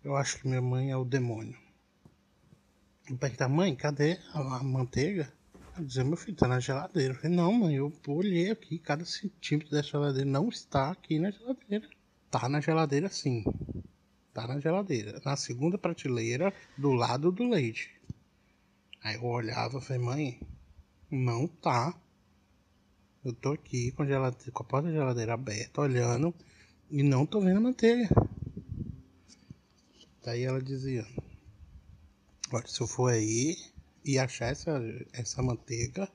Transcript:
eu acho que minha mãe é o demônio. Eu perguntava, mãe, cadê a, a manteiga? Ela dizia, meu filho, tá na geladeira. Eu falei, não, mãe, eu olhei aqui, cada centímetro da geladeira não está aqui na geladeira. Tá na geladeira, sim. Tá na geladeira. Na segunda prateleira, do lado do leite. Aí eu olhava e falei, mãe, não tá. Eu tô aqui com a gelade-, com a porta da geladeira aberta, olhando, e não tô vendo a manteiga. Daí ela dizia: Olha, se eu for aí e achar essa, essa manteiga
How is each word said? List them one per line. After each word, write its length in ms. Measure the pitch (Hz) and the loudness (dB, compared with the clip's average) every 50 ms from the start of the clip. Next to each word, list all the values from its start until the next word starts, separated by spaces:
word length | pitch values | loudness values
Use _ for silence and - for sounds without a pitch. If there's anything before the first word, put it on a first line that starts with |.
| - | -4
eu 120 | 143 139 | 0 0
acho 220 | 139 135 - - - | 0 0 0 -2 -4
que 100 | - 131 | -2 -2
minha 140 | 131 127 | 0 0
mãe 280 | 127 123 127 127 135 139 | 0 0 0 0 0 0
é 60 | 131 | -2
o 80 | 131 127 | -2 -2
demônio. 540 | 123 135 135 127 120 113 110 110 110 - - - _ _ _ _ _ _ _ _ - _ _ _ _ _ _ _ _ - _ _ _ _ _ _ _ _ _ _ - | 0 0 0 0 0 -4 -6 -8 -10 -12 -16 -20 _ _ _ _ _ _ _ _ -20 _ _ _ _ _ _ _ _ -20 _ _ _ _ _ _ _ _ _ _ -10
Eu 80 | 135 | -6
perguntava, 380 | 127 143 135 113 - 143 127 139 | -2 -2 -4 0 0 0 2 4
mãe, 200 | 160 190 190 135 | 4 4 2 2
cadê 440 | - - 147 147 135 147 156 180 - - - - | 0 -2 -2 2 2 2 2 2 0 -6 -8 -6
a, 60 | 156 135 131 131 | -4 -4 -4 -4
a 60 | 123 | -4
manteiga? 720 | 131 135 131 131 127 127 - 123 135 170 208 185 143 - - _ _ _ - - - - - | -2 -2 0 0 -2 0 0 0 0 0 0 -2 -4 -6 -8 _ _ _ -20 -20 -20 -16 -10
Ela 120 | 180 160 | -10 -8
dizia, 180 | 135 123 131 127 | -4 -2 0 0
meu 120 | 135 165 | 0 0
filho, 200 | - - - 180 | -2 -4 -10 0
tá 100 | - 135 | 2 2
na 140 | 123 127 127 | 4 4 0
geladeira. 540 | 123 - 135 135 170 - - 170 135 131 131 | 0 -2 -4 -4 -4 -2 0 0 0 0 -2
Eu 20 | |
falei, 200 | 127 - 160 175 | -2 0 2 4
não, 160 | 175 170 175 | 4 4 6
mãe, 240 | 220 247 214 165 147 | 6 6 6 4 4
eu 140 | 135 139 147 147 - - 143 | 2 0 -2 -4 -8 -6 -4
olhei 420 | 143 160 190 208 180 170 170 202 | -2 0 0 2 2 2 2 2
aqui, 280 | 226 - - - 160 175 | 0 -4 -4 -10 -10 -8
cada 260 | - - 147 151 170 | -2 -4 -4 -4 -2
centímetro 680 | - - - - 190 - _ - - 147 151 151 - | -8 -8 -8 -8 -10 -10 _ -2 0 0 0 0 0
da 100 | 147 147 | 0 0
geladeira 480 | 143 - - 147 147 143 135 131 135 139 | 0 0 -2 0 0 0 0 0 0 2
não 200 | 135 143 180 240 | 2 2 0 0
está 420 | - - - _ - 139 135 147 | -2 -6 -14 _ 0 0 2 2
aqui 280 | 185 - - - 160 151 | -2 -8 -4 -2 0 0
na 120 | 170 208 | 0 0
geladeira. 580 | 196 - 226 247 262 - - - 202 214 - - - _ _ _ _ _ _ _ | -4 -6 -6 -6 -6 -6 -4 -4 -4 -4 -4 -8 -20 _ _ _ _ _ _ _
Tá 180 | - 127 123 127 | -2 0 0 2
na 120 | 143 151 | 0 0
geladeira, 480 | 143 165 160 160 160 143 139 143 175 190 | 2 2 4 4 2 2 2 0 0 -2
sim. 360 | - - - 143 123 113 98 - - - - - - 87 - - _ _ _ _ _ _ _ _ _ | -6 -2 -2 0 0 0 0 -2 -2 -4 -8 -8 -8 -10 -10 -12 _ _ _ _ _ _ _ _ _
Tá 120 | 110 117 | -10 -8
na 140 | 120 131 143 | -6 -6 -2
geladeira. 600 | 135 160 170 196 208 190 147 113 101 104 - - - | 0 0 0 0 0 -2 -2 -4 -4 -6 -12 -8 -4
Na 120 | 139 139 | -4 -4
segunda 420 | 135 - - 123 120 139 170 185 202 | -2 -4 -6 -4 0 0 0 0 0
prateleira, 720 | - 170 165 - - 139 123 117 113 113 120 127 170 196 190 - - - - | -2 -4 -4 -2 -4 -2 -2 0 0 -2 0 0 0 0 -2 -4 -20 -18 -10
do 160 | - 139 143 | 0 2 2
lado 400 | 131 120 117 117 120 135 147 180 | 4 4 4 2 2 2 2 2
do 160 | 185 190 240 247 | 2 2 0 2
leite. 500 | 240 170 131 113 110 - - - - _ _ - - _ _ _ _ _ _ _ _ _ _ _ _ _ _ _ - _ | 4 2 2 0 -2 -6 -10 -10 -14 _ _ -16 -16 _ _ _ _ _ _ _ _ _ _ _ _ _ _ _ -20 _
Aí 120 | - 110 107 | -8 -6 -6
eu 100 | 113 117 | -4 -4
olhava 540 | 123 123 123 113 110 117 117 117 117 131 131 | -2 -2 -2 -2 -2 -2 -2 -2 -2 -4 -6
e 40 | |
falei, 200 | - - 131 123 | -6 -4 -2 -2
mãe, 380 | 123 120 131 147 151 131 123 - - - - - - - - - - _ _ _ - _ | 0 0 0 0 -2 -4 -4 -8 -14 -16 -16 -20 -20 -20 -20 -20 -20 _ _ _ -12 _
não 360 | 147 135 127 123 117 117 143 | -2 0 0 0 2 0 -2
tá. 480 | - - - - 165 127 120 117 160 - - _ _ _ _ _ _ _ _ _ _ _ _ _ _ _ _ _ _ _ _ _ _ _ _ - | -4 -4 -2 0 2 4 4 2 0 -4 -8 _ _ _ _ _ _ _ _ _ _ _ _ _ _ _ _ _ _ _ _ _ _ _ _ -8
Eu 80 | 131 | -8
tô 200 | 113 - - 135 | -8 -2 -2 -2
aqui 400 | 147 - - - - 123 120 127 | -2 -2 -6 -6 -4 -2 -2 -2
com 100 | - - | 0 0
a 40 | 147 | 0
gelade-, 440 | 139 139 135 131 127 123 - - 127 | 2 2 2 2 0 -2 -4 -14 -10
com 120 | - - | -8 -8
a 40 | - | -6
porta 220 | - - 135 151 175 | -2 -2 0 0 0
da 60 | 160 | 0
geladeira 380 | 156 143 131 123 120 113 110 | 2 2 2 2 0 0 -2
aberta, 480 | 117 113 135 123 104 110 117 - _ - | -2 -2 -4 -6 -6 -6 -8 -6 _ 0
olhando, 540 | 147 143 127 123 120 120 120 123 151 170 170 - - - - - - _ _ _ _ _ | 0 2 2 2 2 2 2 2 2 0 0 -4 -16 -20 -20 -20 -20 _ _ _ _ _
e 120 | 151 143 | 0 4
não 220 | 139 143 135 127 143 | 6 6 6 6 4
tô 160 | 165 - 214 | 2 2 4
vendo 160 | 196 185 185 | 4 6 6
a 40 | 202 | 6
manteiga. 480 | 226 254 254 - - 226 233 247 233 180 - - - - - - - - - - - - - - - - - - - - _ _ _ _ - _ - _ - _ _ _ _ _ _ _ _ - - _ _ _ | 4 2 2 6 6 6 6 6 4 6 6 6 6 4 -4 -8 -10 -10 -10 -12 -12 -10 -8 -8 -8 -10 -10 -16 -18 -20 _ _ _ _ -20 _ -20 _ -20 _ _ _ _ _ _ _ _ -20 -20 _ _ _
Daí 200 | - 120 117 120 | -10 -6 -4 -2
ela 200 | 127 131 131 135 | -2 -2 -2 -2
dizia: 440 | 131 131 139 131 131 135 131 120 104 - - - - - - - _ - - - - - - - - - - - - - _ _ _ _ _ _ - - | -4 -4 -6 -6 -4 -4 -4 -4 -4 -6 -10 -12 -12 -12 -20 -20 _ -20 -20 -20 -20 -20 -20 -20 -20 -20 -20 -20 -20 -20 _ _ _ _ _ _ -8 -4
Olha, 160 | - 117 - | -4 -4 -4
se 140 | - - - | -4 -6 -4
eu 60 | 120 | -4
for 260 | 110 - - 123 127 | -4 0 2 2 4
aí 460 | 120 110 107 110 110 117 131 156 185 - - - _ - - _ _ _ | 4 4 2 2 2 2 2 0 0 -4 -10 -20 _ -20 -20 _ _ _
e 160 | _ 143 135 131 | _ 0 2 2
achar 280 | 131 127 - - 123 | 2 0 -2 -4 -4
essa, 340 | 117 147 - - 170 156 135 117 113 107 120 - - | -4 -4 -4 -4 -4 -2 -2 -4 -6 -8 -10 -14 -14
essa 300 | - - 113 - - - | -10 -10 -8 -8 -4 -2
manteiga 680 | 127 127 120 - - - 120 117 120 123 - 185 196 - | -2 -2 -2 -4 -6 -8 -4 -4 -4 -4 -4 -8 -8 -8